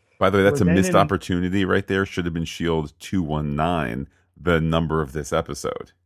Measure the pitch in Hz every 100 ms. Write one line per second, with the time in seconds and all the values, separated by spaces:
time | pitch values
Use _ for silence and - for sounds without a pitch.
0 | _ - 98 98 95 - 92 87 92 98
1 | 101 95 - 87 90 98 92 95 - 98
2 | 98 - 87 82 82 - 82 82 73 -
3 | - 98 78 76 73 71 80 87 65 60
4 | 76 _ _ - 78 82 80 80 80 80
5 | 71 71 73 80 80 71 - - - _